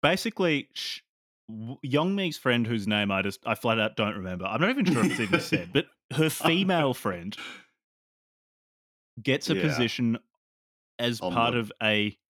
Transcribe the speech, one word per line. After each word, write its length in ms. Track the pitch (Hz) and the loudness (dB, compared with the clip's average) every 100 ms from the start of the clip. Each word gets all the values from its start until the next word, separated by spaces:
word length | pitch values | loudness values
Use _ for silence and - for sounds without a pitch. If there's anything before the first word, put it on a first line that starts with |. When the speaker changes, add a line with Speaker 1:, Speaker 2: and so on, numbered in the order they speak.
Speaker 1:
Basically, 640 | 143 185 233 - 180 147 - | 2 2 -2 0 0 0 -2
sh-, 280 | - - - _ _ _ _ _ | -10 -10 -10 _ _ _ _ _
w-, 260 | 110 113 131 | -12 -12 -10
Youngmi's 540 | 139 139 170 196 185 147 | 0 2 2 0 -2 -2
friend, 280 | 135 120 113 | 2 2 2
whose 220 | 117 101 | 0 2
name 220 | 104 101 | 2 2
I 100 | 95 | 0
just, 200 | 98 - | 0 -4
I 120 | 117 107 | -4 -2
flat 220 | 120 113 | 2 2
out 180 | 107 - | 0 0
don't 180 | 104 101 | -2 -2
remember. 300 | 92 90 92 | -6 -6 -4
I'm 160 | 110 | 0
not 80 | 180 | 0
even 160 | 269 185 | 2 2
sure 180 | 139 | 4
if 60 | 98 | 2
it's 100 | - | 0
even 200 | 110 165 | 0 0
Speaker 2:
<laughs> 20 | |
Speaker 1:
said, 320 | - 156 87 | 0 -4 0
but 140 | 139 - _ _ | -2 -2 _ _
her 160 | 131 156 | 0 0
Speaker 2:
<laughs> 0 | |
Speaker 1:
female 640 | - 160 165 190 180 143 | 2 0 2 2 2 2
friend 420 | 123 110 87 87 - - - - _ _ _ _ _ _ _ _ _ _ _ _ _ _ - | 0 -4 -6 -8 -12 -14 -16 -20 _ _ _ _ _ _ _ _ _ _ _ _ _ _ -8
gets 280 | 113 131 - | 0 0 2
a 40 | |
Speaker 2:
Yeah. 60 | 123 | 0
Speaker 1:
position 560 | 151 147 117 - 120 117 _ _ _ _ _ _ _ _ | 2 2 0 2 0 0 _ _ _ _ _ _ _ _
as 220 | 120 117 | -4 -2
Speaker 2:
On 140 | 92 | -2
Speaker 1:
part 180 | 120 117 | 0 2
Speaker 2:
the 80 | 123 | 0
Speaker 1:
of 120 | 107 - | -4 -2
a 340 | 110 107 104 - | 0 2 0 -4